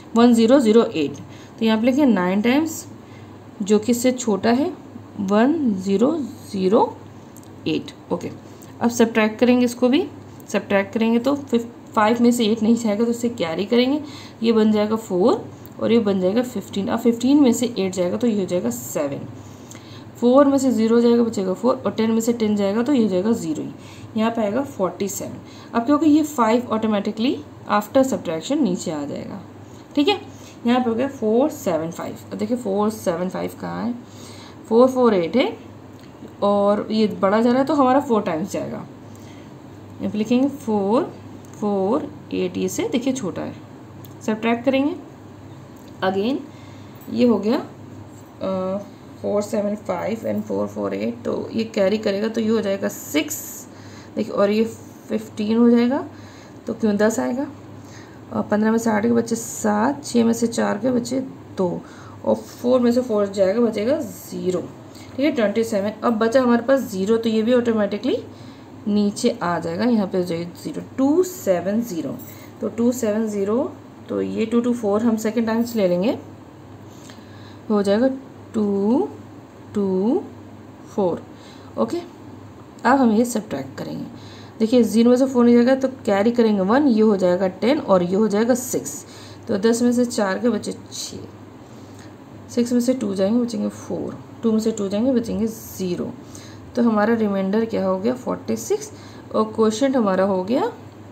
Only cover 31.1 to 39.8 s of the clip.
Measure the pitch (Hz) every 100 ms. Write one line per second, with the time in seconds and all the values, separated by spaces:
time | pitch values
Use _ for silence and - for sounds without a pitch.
31.1 | - 214 233 302 - 196 160 165 170 -
32.1 | 214 - 196 214 240 202 196 208 214 -
33.1 | 170 185 180 180 - 175 175 220 247 -
34.1 | - - - - - - 226 262 254 240
35.1 | 196 165 240 392 - - - - - -
36.1 | - - - 202 202 202 208 - 214 208
37.1 | 185 196 214 240 247 277 302 254 269 269
38.1 | 214 202 156 - - - - - - -
39.1 | - - - - - - -